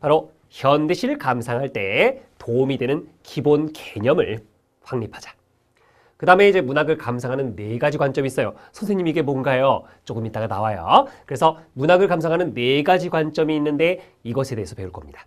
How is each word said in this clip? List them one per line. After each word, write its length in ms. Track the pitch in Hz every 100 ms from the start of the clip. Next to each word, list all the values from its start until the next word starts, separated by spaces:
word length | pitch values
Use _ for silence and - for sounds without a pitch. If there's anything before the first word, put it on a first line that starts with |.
바로 320 | 147 156 - _ _
현대시를 680 | - 135 143 151 180 254 294
감상할 540 | - 123 117 120 135
때 500 | 113 98 113 220 269 - _
도움이 400 | - 120 131 131
되는 300 | 123 147 - _
기본 500 | - - 143 147 156
개념을 720 | 156 - - 110 165 104 110 - _ _ _
확립하자. 520 | - 131 107 - - - _ _ _ _ _ _ _ _
그 60 | 156
다음에 240 | 185 202
이제 100 | 196
문학을 380 | 123 143 147 156
감상하는 580 | 117 120 120 131 135 92
네 220 | 104 117
가지 180 | 147 147
관점이 300 | 139 135 139
있어요. 260 | 135 113 - -
"선생님, 340 | - 208 196 170
이게 160 | 156
뭔가요?" 600 | 139 135 135 127 139 117 - _
조금 220 | - 113 113
이따가 220 | 110 110
나와요. 580 | 101 110 101 85 180 285 -
그래서 360 | - 135 160 156 -
문학을 360 | - 147 180 190
감상하는 440 | 175 160 165 175
네 300 | 117 123 139
가지 260 | 147 185 175
관점이 480 | 170 156 151 156 156
있는데 460 | 147 143 165 185 - _
이것에 320 | 117 123 135
대해서 200 | 113 92
배울 180 | - 95
겁니다. 340 | 85 73 -